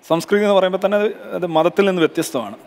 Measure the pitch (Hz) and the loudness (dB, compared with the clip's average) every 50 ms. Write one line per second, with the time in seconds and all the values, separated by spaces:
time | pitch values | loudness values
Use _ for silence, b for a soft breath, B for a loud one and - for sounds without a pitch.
0 | _ - - - - - 208 208 208 202 202 190 185 185 185 190 196 190 202 208 | _ -2 -4 -4 -2 0 0 0 2 4 4 4 2 2 -2 -2 -2 0 0 0
1 | 208 220 - - - - - 180 170 180 160 156 160 175 165 - - 196 185 147 | 0 -2 -4 -6 -12 -10 -8 -6 -6 -2 0 2 2 2 2 2 2 2 2 2
2 | 160 147 - - 156 - - 135 110 101 107 - - | 0 0 0 -2 -6 -4 -4 -6 -6 -6 -10 -16 -20